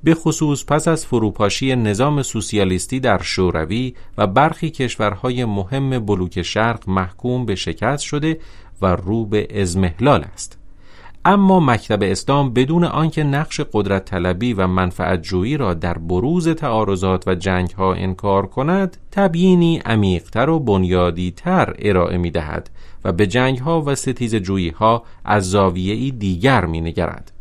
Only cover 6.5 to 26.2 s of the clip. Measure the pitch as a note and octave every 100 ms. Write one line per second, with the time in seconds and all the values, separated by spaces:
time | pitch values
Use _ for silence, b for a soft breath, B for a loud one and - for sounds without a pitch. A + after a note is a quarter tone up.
6.5 | G#2 A2+ A2+ - F#2+ F2+ - B2 B2 A#2
7.5 | F#2+ - E2 G#2+ C#3+ - D3 D#3 D#3+ B
8.5 | B B - F#2+ F2 F2+ A2+ G#2+ G#2+ -
9.5 | - F#2 F2 F#2 - B2+ A#2+ C#2+ - -
10.5 | - - B B B B B E3 G3+ F#3+
11.5 | F#3 D3 A2+ - G#2 G2 F#2+ - C#3 C#3
12.5 | A2+ C3 E3 E3+ - D#3+ D#3 D3 C#3 D#3
13.5 | - - G#2+ G2 F#2+ - F#2+ F2+ F2+ B2
14.5 | G2+ F#2 F#2 F#2 - E2 F2+ - F#2 G2+
15.5 | D3 A2+ E2 F2 E2 E2 F2+ B2 F3 E3
16.5 | D#3+ D3 A2 G#2 F#2+ F#2+ F#2 G2 F#2 F#2
17.5 | F2+ F2+ G2 F#2+ F2 F#2+ F#2 G2+ G2 G2
18.5 | - C#3+ F#3+ F#3+ - - - G3 E3 F#3
19.5 | F3+ E3+ E3 - A2+ G2 F2 - A2 C#3
20.5 | D#3+ B2+ G2 F#2 F2+ F2+ E2+ F2+ - F3+
21.5 | F#3 B2+ - G#2 F#2 E2+ F2+ F2 E2 D2+
22.5 | D#2 - b b b G#2 F2 G#2 A2+ C3
23.5 | C3 C#3 E3 C#3+ C#3 - B2 A#2+ A2 F#2
24.5 | G2 E2+ D2 A2 A2+ b b - G#2 F#2
25.5 | G2+ F#2+ F2 F#2 G#2+ C3 B2+